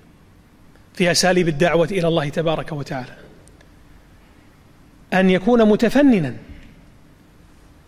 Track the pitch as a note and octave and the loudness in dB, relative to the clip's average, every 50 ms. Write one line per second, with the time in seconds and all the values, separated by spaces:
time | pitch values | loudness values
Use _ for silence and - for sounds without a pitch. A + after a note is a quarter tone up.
0 | - _ _ _ _ _ _ _ _ _ _ _ - - - - - _ - - | -20 _ _ _ _ _ _ _ _ _ _ _ -20 -20 -20 -20 -20 _ -4 -2
1 | F3+ F3 E3 - F#3+ F3+ F#3 F3+ E3+ E3+ D3+ C#3 E3+ E3+ D3+ E3 E3 C#3+ G3+ F#3+ | 0 0 0 2 2 2 2 2 0 0 0 0 0 0 2 0 0 -2 -2 -2
2 | E3 E3 E3 D#3+ C#3+ D3 - F3 D#3 E3 D#3 D#3 C3 - D#3+ C#3+ C3+ - D3 C3 | -2 -2 -2 -2 -2 -4 -4 -4 -4 -4 -4 -4 -6 -8 -10 -10 -10 -10 -10 -10
3 | B2 - - - - - - - - - - - - - - - - - - - | -12 -12 -16 -20 -20 -20 -20 -20 -20 -20 -20 -20 -20 -20 -20 -20 -20 -20 -20 -20
4 | - - - - - - - - - - - _ _ - - - - - - - | -20 -20 -20 -20 -20 -20 -20 -20 -20 -20 -20 _ _ -20 -20 -20 -20 -20 -20 -20
5 | - - F#3+ F#3 F#3+ F#3 F#3 F3+ F#3 A#3 B3 A#3 A3 G#3+ G#3+ G3 A#3+ G#3 - C4 | -8 -4 0 2 2 4 2 2 2 2 2 4 4 4 2 2 0 0 2 4
6 | D4 C4+ A#3 F#3 D3+ B2 A2+ - - - - - - - - - - - - _ | 4 4 4 2 0 -4 -8 -12 -16 -20 -20 -20 -20 -20 -20 -20 -20 -20 -20 _
7 | - - _ _ _ _ _ - - - _ _ - - - _ _ | -20 -20 _ _ _ _ _ -20 -20 -20 _ _ -20 -20 -20 _ _